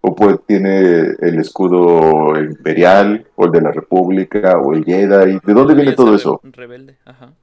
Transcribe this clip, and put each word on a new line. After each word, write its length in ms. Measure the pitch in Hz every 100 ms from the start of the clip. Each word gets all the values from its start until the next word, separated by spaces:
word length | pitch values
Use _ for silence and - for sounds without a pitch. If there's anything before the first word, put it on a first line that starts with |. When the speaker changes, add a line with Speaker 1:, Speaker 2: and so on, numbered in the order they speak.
Speaker 1:
Oppo 340 | 104 - 104 95
tiene 600 | _ 101 98 98 95 85 78 -
el 220 | 85 82
escudo 960 | 73 - 95 90 87 85 80 78 76 76
imperial, 840 | 76 78 80 78 87 98 101 107 -
o 120 | - 87
el 40 |
de 100 | 82
la 120 | -
República, 840 | - - 92 90 95 95 104 95 87
o 140 | 69
el 120 | 80
Jedi. 560 | - 90 101 101 95 95
¿De 100 | 98
dónde 220 | 104 143
viene 160 | 147 143
Speaker 2:
Alianza 60 | 127
Speaker 1:
todo 140 | 120
Speaker 2:
re-, 40 | 104
Speaker 1:
eso? 240 | - -
Speaker 2:
rebelde, 520 | 135 127 120 123 135 135
ajá. 280 | _ 127 127 160